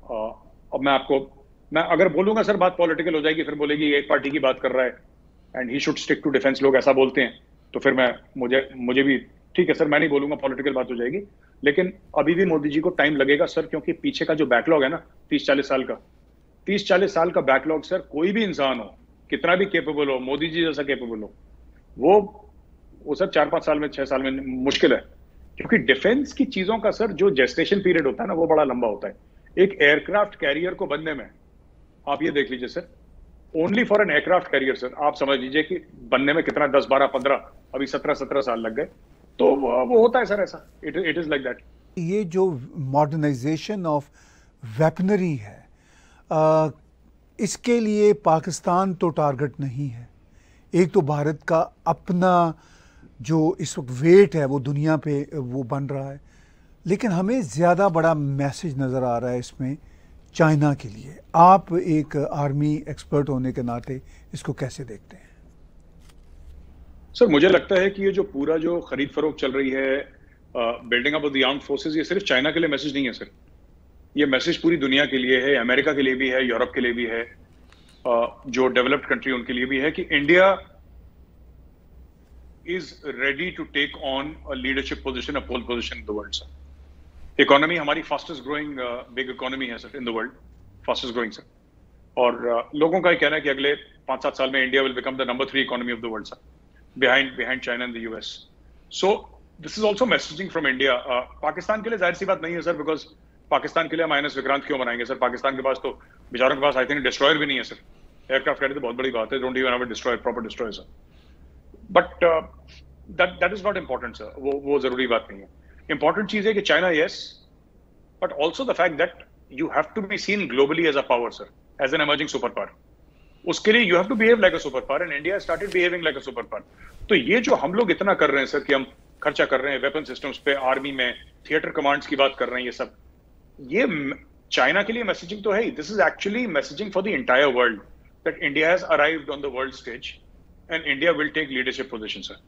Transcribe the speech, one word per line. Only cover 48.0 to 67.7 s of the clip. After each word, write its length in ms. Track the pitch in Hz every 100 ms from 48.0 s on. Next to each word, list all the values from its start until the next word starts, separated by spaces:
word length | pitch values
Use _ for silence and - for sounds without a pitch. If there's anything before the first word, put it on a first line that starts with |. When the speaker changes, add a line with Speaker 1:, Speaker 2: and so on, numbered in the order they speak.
| 208
Speaker 2:
पाकिस्तान 840 | 208 170 160 156 156 - 180 190
तो 140 | 175 180
target 440 | 160 151 131 143 113
नहीं 280 | 139 123 143
है। 200 | 117 123 _ _ - _ _ _
एक 180 | 175 180
तो 80 | 202
भारत 400 | 143 147 147 147 -
का 280 | 165 - _ -
अपना 720 | 151 - 180 185 180 170 156 _ _ - _ - _
जो 340 | 123 160 156 -
इस 180 | 151 -
वक्त 100 | 127
weight 440 | 127 160 185 196
है 100 | 165
वो 160 | 139 143
दुनिया 360 | 127 143 156 156
पे 320 | 156 143 143
वो 280 | 160 123 127
बन 220 | 123 143
रहा 280 | 139 139 135
है, 80 | 143 - - - _ _ - -
लेकिन 240 | 202 240
हमें 320 | 170 185 262
ज़्यादा 460 | 165 127 175 175 196
बड़ा 260 | 165 160
message 640 | 156 143 139 139 - 170 135
नज़र 240 | 131 127
आ 160 | 127 117
रहा 120 | 123
है 80 | 123
इसमें 400 | 120 - 131 143 - - - - -
चाइना 400 | - 160 151 147
के 140 | 143 117
लिए। 280 | 107 - - - 160
आप 300 | 175 196 180
एक 440 | 175 180 156 147 151
आर्मी 680 | 143 143 143 139 147 151 -
एक्सपर्ट 400 | 147 - 147 147
होने 240 | 131 127
के 100 | 127
नाते 400 | 123 120 - 131 - - -
इसको 180 | 160 -
कैसे 320 | 131 131 -
देखते 320 | 123 104 - -
हैं? 140 | - - - - - - - - - - - - - - - - - - -
Speaker 1:
सर, 140 | - 233
मुझे 220 | 143 175
लगता 320 | 185 -